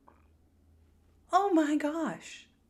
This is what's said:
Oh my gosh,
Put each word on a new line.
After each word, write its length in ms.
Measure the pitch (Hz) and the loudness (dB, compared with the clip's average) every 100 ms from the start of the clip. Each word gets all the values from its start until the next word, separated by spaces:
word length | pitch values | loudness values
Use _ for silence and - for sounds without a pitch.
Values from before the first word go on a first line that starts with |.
| - - - _ _ _ _ - _ _ _ _ _ | -20 -20 -20 _ _ _ _ -20 _ _ _ _ _
Oh 220 | 349 403 | 2 4
my 240 | 330 294 302 | 2 2 0
gosh, 680 | 294 330 277 160 - - - _ | -2 -4 -6 -8 -14 -20 -20 _